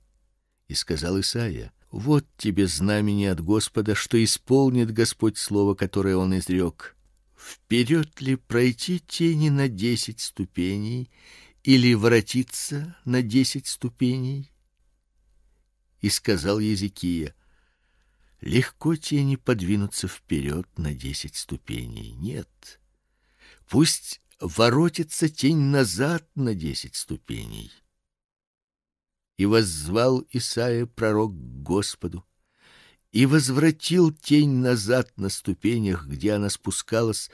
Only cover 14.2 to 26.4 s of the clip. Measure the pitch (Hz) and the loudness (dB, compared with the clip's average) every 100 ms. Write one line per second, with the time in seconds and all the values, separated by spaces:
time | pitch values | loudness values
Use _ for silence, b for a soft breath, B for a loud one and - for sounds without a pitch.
14.2 | 127 139 139 _ _ _ _ _ _ _ | -4 -6 -10 _ _ _ _ _ _ _
15.2 | _ _ _ _ _ _ _ _ 104 - | _ _ _ _ _ _ _ _ -4 -2
16.2 | - 95 85 107 107 101 101 - 90 87 | 0 0 0 0 0 -2 -4 -4 -4 -4
17.2 | 76 - _ _ _ _ _ _ _ _ | -4 -10 _ _ _ _ _ _ _ _
18.2 | _ _ - 123 127 - 151 160 - 147 | _ _ -2 0 0 -2 -2 -2 -2 -2
19.2 | 139 135 - 117 87 104 101 - 92 - | 0 -2 0 -2 0 0 -2 -4 -8 -8
20.2 | - 78 69 78 - - 76 67 67 71 | -4 -4 -2 -6 -8 -6 -6 -6 -8 -10
21.2 | 73 - - - - 57 60 - 55 58 | -10 -12 -10 -12 -10 -10 -10 -12 -14 -10
22.2 | 113 139 - _ - - _ _ _ b | -8 -8 -12 _ -20 -20 _ _ _ b
23.2 | b b b b b 127 156 - - - | b b b b b 2 2 0 -6 -16
24.2 | _ - 90 82 117 127 170 170 160 - | _ -12 -6 2 4 4 2 0 -6 -2
25.2 | 160 156 139 160 139 143 117 85 139 170 | -2 0 2 2 2 2 2 0 -2 -2
26.2 | - - | -6 -4